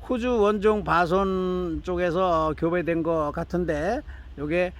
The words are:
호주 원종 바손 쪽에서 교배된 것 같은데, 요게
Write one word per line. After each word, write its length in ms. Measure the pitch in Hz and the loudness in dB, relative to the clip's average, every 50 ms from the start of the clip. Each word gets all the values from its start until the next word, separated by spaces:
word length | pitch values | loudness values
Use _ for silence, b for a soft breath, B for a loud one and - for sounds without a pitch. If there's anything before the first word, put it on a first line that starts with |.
| - - | -2 -2
호주 320 | 254 240 220 254 247 226 | -2 -2 0 0 2 4
원종 440 | 202 202 214 214 190 214 214 214 175 | 4 4 2 4 2 2 2 2 2
바손 960 | 156 165 170 180 160 175 190 196 190 190 185 185 185 180 180 180 175 160 156 156 | 2 2 2 4 4 2 2 2 2 0 0 0 0 -2 -2 -2 -4 -4 -6 -4
쪽에서 680 | 185 180 175 180 180 156 180 190 185 170 160 160 156 151 | -4 -2 0 0 0 2 2 2 2 2 2 2 0 0
교배된 460 | - 165 165 170 180 170 147 170 165 | 0 0 0 0 0 0 0 0 0
것 280 | 160 165 165 160 151 147 | 0 0 0 0 -2 -2
같은데, 680 | 143 170 170 - - 175 180 160 160 147 156 185 233 294 302 B B B B B - - | -4 -6 -6 -2 -2 -2 0 0 -2 -2 0 -2 -2 -2 -4 B B B B B -12 -8
요게 340 | 143 151 165 175 180 180 B B | -6 -2 0 0 0 -2 B B